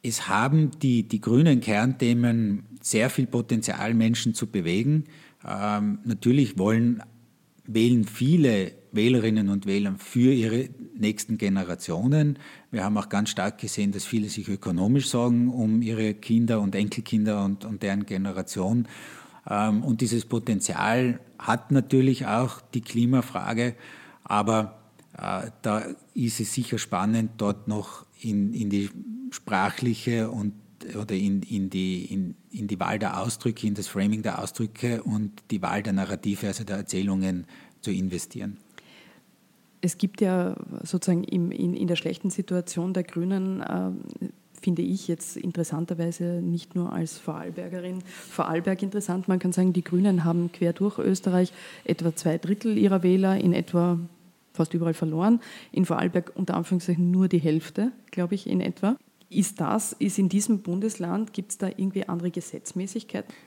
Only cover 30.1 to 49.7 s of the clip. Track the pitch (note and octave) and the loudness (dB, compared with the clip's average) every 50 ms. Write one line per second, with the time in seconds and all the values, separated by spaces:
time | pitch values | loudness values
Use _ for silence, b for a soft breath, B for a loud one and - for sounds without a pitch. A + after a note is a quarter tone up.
30.1 | A#2 A2+ A2 A2+ A#2+ A2 G#2 G#2 G2+ - - - - _ - - G2 G#2 G#2 G2+ | 0 0 -2 -2 -2 -2 -4 -4 -4 -6 -20 -20 -20 _ -16 -10 -8 -8 -6 -4
31.1 | G2+ F#2+ G2+ G2 G2 G2 - - A2+ G2 F#2+ F#2 F#2 F#2+ F#2 F#2 F#2 F2 - - | -2 0 0 2 0 0 -2 -2 -4 -4 -2 -2 -2 -2 -2 0 -2 -4 -6 -4
32.1 | F#2+ G2 F#2 E2+ - _ _ _ - B2+ G#2 G2 G#2 F2+ F2+ F2 G#2+ G2+ G#2+ G2 | -4 -4 -4 -4 -6 _ _ _ -8 -8 -4 -4 -4 -2 -2 -2 -2 -2 -2 -2
33.1 | F#2 F#2+ F#2+ A2 - - - A#2+ A2+ - - G#2+ G2+ G#2 F#2+ - - G2+ G2 G#2 | -2 -2 -4 -4 -6 -2 -4 -4 -4 -2 -2 -2 -2 -2 -6 -6 -2 0 0 2
34.1 | G#2+ G#2+ G#2+ G#2 - - G2+ F#2+ - - A#2 G#2 - - B2 A#2+ A#2 A2 - A#2 | 0 0 -2 -4 -4 -4 -8 -8 -4 -6 -6 -6 -4 -4 -2 -2 -2 -2 -2 -2
35.1 | G#2+ G#2+ G#2+ G2+ - - _ - A2+ F#2+ F#2 F2 F2+ G#2 G2+ A2 G2 F#2+ F#2+ F#2 | -2 -2 -2 -4 -8 -14 _ -6 -4 -4 -2 -2 -2 -2 -2 0 0 0 0 -2
36.1 | G2+ - - G#2 G2+ - - G2+ F#2+ - A2 G2 F#2+ G2+ F#2+ - - F#2 G2 G2+ | -4 -4 -2 -4 -4 -2 -4 -6 -4 -6 -6 -6 -6 -8 -6 -4 -4 -2 -2 0
37.1 | F#2+ F#2+ F#2+ F#2+ F#2 F2+ F2 B B B B B B B - A2 F#2+ F#2+ F#2+ F#2 | 0 0 0 -2 -2 -4 -8 B B B B B B B -6 -4 -2 -2 -2 -2
38.1 | F2+ E2 - - - - G2 G2+ G2+ - _ _ B B B B B B B B | -4 -6 -8 -8 -10 -8 -8 -8 -10 -12 _ _ B B B B B B B B
39.1 | B B B _ _ _ _ _ _ _ _ _ _ _ - F3 - - - F#3+ | B B B _ _ _ _ _ _ _ _ _ _ _ -4 -4 -2 -2 -4 -4
40.1 | - - G#3 F#3 F#3 F#3 F3 F#3 - - - - - - - E3 - F3 - - | 0 0 0 2 2 2 0 -2 -4 -8 -12 -12 -12 -12 -8 -4 -4 -2 2 2
41.1 | F3 E3+ G3 - - F#3 E3+ E3+ - - - F3 F3+ - - E3+ F3 E3+ - E3 | 2 2 0 -2 -2 -2 0 -2 -2 -2 -2 -2 0 0 0 0 0 -2 -2 -6
42.1 | F#3 - - F#3+ - - F#3 - F3+ F3+ F3 - - F3 E3+ F#3 F#3 F#3 F3 - | -6 -4 -4 -4 -4 -4 -4 -2 -2 -2 -2 -4 -6 -4 -4 -2 -2 -4 -4 -4
43.1 | - E3+ F3 F#3 G3 F#3+ F#3+ F#3+ F#3+ F#3 - - - F2+ - F#2 - - - - | -4 -4 -2 0 0 0 -2 -2 -4 -4 -6 -4 -4 -2 -2 -4 -4 -6 -10 -12
44.1 | - - - - - _ _ _ _ - - F#3+ E3+ D#3+ F3 F3+ F#3 F#3+ - - | -10 -8 -10 -10 -10 _ _ _ _ -4 -2 0 0 0 0 -2 -2 -2 -2 -6
45.1 | E3+ E3 - - - - - F3 E3+ F3 E3 - D#3 D#3 E3+ - F3 E3 E3+ E3+ | -6 -6 -6 -12 -10 -6 -6 -6 -4 -4 -4 -2 -2 -4 -4 -4 -4 -4 -4 -4
46.1 | E3+ - F3 F3 F3 F3 F3 F3 E3+ E3+ - - - F3+ F3 - - - E3 D#3+ | -4 -4 -4 -4 -4 -4 -2 -2 -4 -4 -6 -6 -4 -4 -4 -2 -4 -4 -6 -6
47.1 | - - - - D#3+ D#3+ D#3+ F3+ E3 F3+ F3+ F3 F3+ F3+ F3 F#3 F#3 F#3 F#3 F#3 | -8 -10 -8 -8 -8 -6 -10 -10 -10 -10 -10 -8 -10 -8 -8 -8 -8 -8 -10 -14
48.1 | - - - - - - E3 - D#3+ E3+ F3 G3 F#3+ F#3 G3+ F#3+ G3+ G#3 G3+ - | -18 -18 -18 -10 -4 -4 -2 0 0 0 0 0 0 0 -2 -4 -4 -4 -4 -2
49.1 | F3 F#3 F#3 - F#3 F3+ - F3+ F3 F#3 F#3 F#3 | -4 -2 0 0 0 2 2 0 2 4 2 4